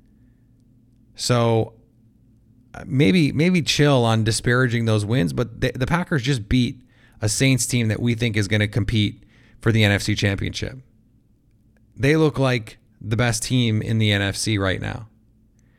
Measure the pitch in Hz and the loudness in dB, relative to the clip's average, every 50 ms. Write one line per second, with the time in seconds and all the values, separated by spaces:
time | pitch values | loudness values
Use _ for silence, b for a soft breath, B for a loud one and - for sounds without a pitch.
0 | b b b b b b b b b b _ _ _ _ _ _ _ _ _ _ | b b b b b b b b b b _ _ _ _ _ _ _ _ _ _
1 | _ _ _ - - - 123 120 117 117 113 110 110 - - - _ _ _ _ | _ _ _ -8 -4 -2 0 0 2 2 0 0 -2 -4 -8 -18 _ _ _ _
2 | _ _ _ _ _ _ _ _ _ _ _ _ _ _ - - - - 127 127 | _ _ _ _ _ _ _ _ _ _ _ _ _ _ -20 -18 -10 -4 0 2
3 | 151 190 185 180 151 135 - 131 160 180 185 180 135 - - - 147 147 139 127 | 2 4 4 4 2 2 2 0 0 2 2 0 0 0 0 2 4 4 4 4
4 | 117 113 113 110 110 110 107 - - 127 120 123 131 123 117 117 113 113 107 107 | 2 2 2 2 0 0 -2 -2 0 0 2 2 2 2 0 0 0 2 0 0
5 | 101 98 117 135 170 165 135 127 123 117 - - 120 123 - 120 127 - 160 170 | 0 0 0 0 0 -2 -2 -4 -4 -4 -4 -4 -4 -4 -2 -4 -2 -2 0 -2
6 | 180 - 175 143 110 131 143 117 104 - 131 127 123 - - - b b b b | -2 -2 -2 -2 -2 -2 -4 -4 -2 0 0 0 0 0 -4 -10 b b b b
7 | b b b b - 107 - - 131 135 131 127 - - - 123 117 110 104 - | b b b b -4 -4 0 2 2 2 2 2 0 -2 0 0 0 0 -2 0
8 | 117 120 117 110 117 117 104 110 104 92 113 107 104 104 - 123 101 - 120 113 | 0 -2 -2 0 -2 -2 0 -2 0 0 0 0 0 0 0 -2 -2 0 0 0
9 | 104 98 - - b b b b b b b b - 120 107 110 107 101 101 95 | 0 0 -2 -6 b b b b b b b b -2 0 2 4 4 4 2 2
10 | - - 104 101 - 101 98 - 101 98 - - - 98 127 131 - _ _ _ | 0 -2 -2 0 0 -2 -2 -2 -4 -8 -6 -8 -8 -10 -10 -14 -20 _ _ _
11 | _ _ _ _ _ _ _ _ _ _ _ _ _ _ _ _ _ _ _ - | _ _ _ _ _ _ _ _ _ _ _ _ _ _ _ _ _ _ _ -2
12 | 110 139 156 160 160 151 135 135 135 131 123 123 117 - - - _ _ _ _ | 0 2 4 4 4 2 2 0 0 0 0 -2 -4 -8 -16 -20 _ _ _ _
13 | - 104 110 107 123 120 110 - - - 123 127 120 117 110 110 - - 113 110 | -6 -4 -2 0 0 0 0 -2 -4 -2 0 2 2 2 0 0 0 0 0 2
14 | 110 107 104 101 98 98 98 - - 113 110 98 98 95 92 - 104 104 104 - | 2 2 2 2 0 -2 -2 -4 -2 -2 0 0 0 0 -2 -2 -4 -8 -8 -10
15 | 110 - _ _ _ _ _ _ _ _ _ b b b b | -12 -16 _ _ _ _ _ _ _ _ _ b b b b